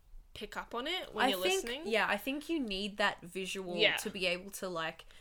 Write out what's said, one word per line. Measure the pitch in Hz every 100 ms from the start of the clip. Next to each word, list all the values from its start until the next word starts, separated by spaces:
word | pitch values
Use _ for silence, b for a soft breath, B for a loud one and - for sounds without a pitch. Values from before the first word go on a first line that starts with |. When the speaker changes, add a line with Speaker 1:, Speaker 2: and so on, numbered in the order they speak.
| - - -
Speaker 1:
pick | - 214 185
up | -
on | 233 285
it | 370 -
when | - 254
Speaker 2:
I |
Speaker 1:
you're | 185
Speaker 2:
think, | 370 381
Speaker 1:
listening. | 233 269 269
Speaker 2:
yeah, | 214 180
I | 208
think | 269 285 311
you | 330
need | 226 190 208 208
that | 202 -
visual | 175 190 185 190 185 175
Speaker 1:
Yeah. | 196 160
Speaker 2:
to | 220
be | 185 180
able | 180 196
to, | - 185
like, | 165 160 170 B B